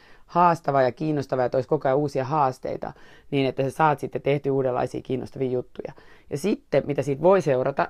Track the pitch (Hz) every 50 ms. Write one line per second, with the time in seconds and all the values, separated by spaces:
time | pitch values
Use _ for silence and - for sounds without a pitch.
0 | - - - - - - - 170 180 175 165 - - - 139 139 131 123 120 -
1 | 156 156 151 143 127 - 143 127 127 120 - 131 123 - 156 147 - 135 131 143
2 | 151 143 - 139 131 127 156 156 139 131 131 - - - - - - - - -
3 | - - - - - - 143 139 135 131 123 - 135 131 - - 160 156 143 135
4 | - 127 - 127 - 139 139 147 - 139 135 135 131 127 123 127 127 127 - 127
5 | - - 131 127 120 117 - 135 135 127 127 123 123 - - - - - - -
6 | - - - - - - - 139 - 202 269 - _ - - 139 - - 143 147
7 | 135 143 139 135 151 180 196 190 165 151 131 127 131 143 143 - 175 -